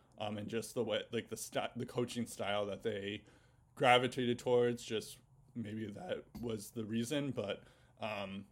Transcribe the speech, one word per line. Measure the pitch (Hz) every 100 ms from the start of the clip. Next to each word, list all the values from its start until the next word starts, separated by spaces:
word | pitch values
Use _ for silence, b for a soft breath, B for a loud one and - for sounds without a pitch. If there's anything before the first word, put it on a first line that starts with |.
| b b
um, | 107 104
and | 104
just | 110 104
the | 127
way, | 107 107 -
like, | 117 107
the | 110
sty-, | - 139 117 117
the | 120
coaching | - 120 120 113
style | - 101 104 101
that | 95
they | 113 104 101 104 - b b b b -
gravitated | 131 123 127 131 123 120
towards, | 127 123 120 117
just | - 110 - - - - - 120
maybe | 107 110 107
that | 101 185 - - -
was | 117 110 -
the | 120
reason, | 104 113 117 147 143
but, | 117 101 95 b b b -
um, | 110 104 98 98 -